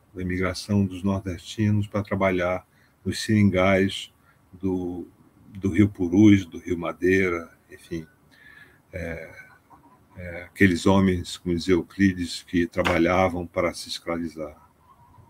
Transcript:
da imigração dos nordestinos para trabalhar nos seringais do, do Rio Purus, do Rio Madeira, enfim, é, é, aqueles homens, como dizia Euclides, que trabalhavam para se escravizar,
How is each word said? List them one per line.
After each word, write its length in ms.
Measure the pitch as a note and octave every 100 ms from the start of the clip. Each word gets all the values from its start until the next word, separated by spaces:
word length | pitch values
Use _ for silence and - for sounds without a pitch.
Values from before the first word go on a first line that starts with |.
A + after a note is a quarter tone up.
| _
da 100 | F#2
imigração 600 | F2+ F#2 F#2 F#2 - G2+
dos 200 | F#2+ F#2
nordestinos 840 | G2 G2 F#2+ E2 - - G#2 G#2 G2+
para 160 | G#2
trabalhar 640 | G2 F#2+ F#2+ F2+ F2+ F#2 - _ _ _
nos 180 | F#2 -
seringais 880 | - G#2+ G2+ F2+ F#2 F#2+ G2 - - _ _ _ _
do, 540 | F2 F#2+ F#2 F2+ F2 D#2+ _ _ _ -
do 220 | G2 G2
Rio 180 | G#2+ G#2
Purus, 560 | - E2+ F#2+ G#2+ F#2+
do 140 | - F2
Rio 180 | - E2+
Madeira, 720 | E2 - F2+ F#2+ F#2+ E2+ E2+ _ _
enfim, 360 | - - E2+ D#2+ _ _ _ - - - _ _
é, 380 | F2+ E2+ D#2+ D#2+ - - - _ - - _ _ F2+
é, 260 | F2+ E2+
aqueles 400 | E2+ - G2 E2+
homens, 520 | G2 G2 F#2+ F2+ - -
como 180 | F2+
dizia 200 | E2 E2+
Euclides, 680 | E2+ D#2+ - G2 F2+ E2+ -
que 240 | - F2 F2
trabalhavam 800 | F#2 F2 F2 E2+ F2+ F#2 F2 F2
para 260 | F#2 E2+
se 160 | - -
escravizar, 680 | - E2+ E2+ E2 D#2 D2+ - _ _ _ _ - -